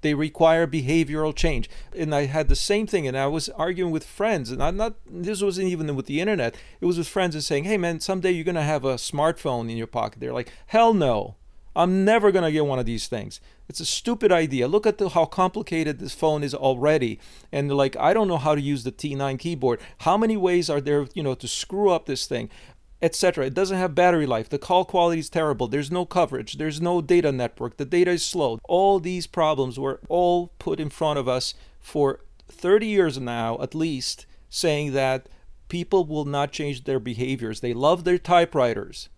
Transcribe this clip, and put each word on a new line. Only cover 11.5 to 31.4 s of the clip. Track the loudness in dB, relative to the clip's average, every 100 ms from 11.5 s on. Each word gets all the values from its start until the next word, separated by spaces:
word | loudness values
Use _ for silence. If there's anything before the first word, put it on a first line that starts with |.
| -20 -10 0
I'm | 2 4 4
never | 6 6
gonna | 4 2
get | 2 0
one | 0
of | -2
these | -4 -6
things. | -8 -8 -14 -20 -20 -14
It's | -8
a | -6 -4
stupid | -2 2 4
idea. | 4 2 0 2
Look | 2 2
at | 0
the, | 0
how | 2 0
complicated | 2 0 0 -4 -2 -2 -4
this | -8 -2
phone | 0 0
is | -2
already." | -2 0 2 2 2 2 -4 -14 -20 -8
And | -4 -2
they're | 2 0
like, | 2
"I | 2
don't | 4 2
know | 0 0
how | 0
to | 0
use | -2
the | -4 -8
T | -8 -4
nine | -4 -4
keyboard. | -6 -2 0 0 -4 -6 0
How | 2
many | 2 2
ways | 2 2 2
are | -2 0
there, | 0 0 -4
you |
know, | -4 -4
to | -6
screw | -8 -6 0 2
up | 2 0
this | -6 -4
thing?" | -6 -6 -14 -20 -20 _ -2
et | -2
cetera. | 2 0 2 -2
It |
doesn't | 0 0 0
have | 0
battery | 4 4 4 2
life. | -2 -2
The | -8
call | 0 0
quality | 2 2 2 2
is | -2
terrible. | -2 0 0 -2
There's | -2 -4
no | -4
coverage. | -2 0 0 0 -8 -6
There's | -6 -2
no | -2 0
data | 2 4 4
network. | 0 -4 -6 -10 -8
The | -2
data | 2 2
is | 2 -2
slow. | -2 -2 -4
All | 0 2 4 2
these | 0 -6 -6
problems | 0 0 2 -2 -2
were | -6 -6 -2
all | 0 2 2 -2 -10
put | -6 -4
in | -6
front | -2 -2 -2
of | -2
us | -2